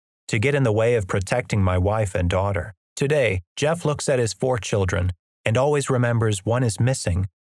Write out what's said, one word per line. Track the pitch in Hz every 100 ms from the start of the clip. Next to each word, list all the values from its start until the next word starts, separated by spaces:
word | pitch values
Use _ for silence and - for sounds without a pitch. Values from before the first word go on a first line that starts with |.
| _ _ -
to | 113
get | 131
in | 143
the | 123
way | 107 113
of | 120 92
protecting | 104 95 123 - 107
my | 92 92
wife | 95 110 98
and | 92 87
daughter. | 92 98 98 - - _ -
Today, | 139 151 113 95 - -
Jeff | 143 175
looks | 151 147 -
at | 131
his | 117
four | - 127 127
children | - 107 92 92 90 - _ _
and | 107 120
always | 143 147 135
remembers | 127 120 117 110 101 113
one | 123
is | 120 -
missing | 123 135 - 87 95 _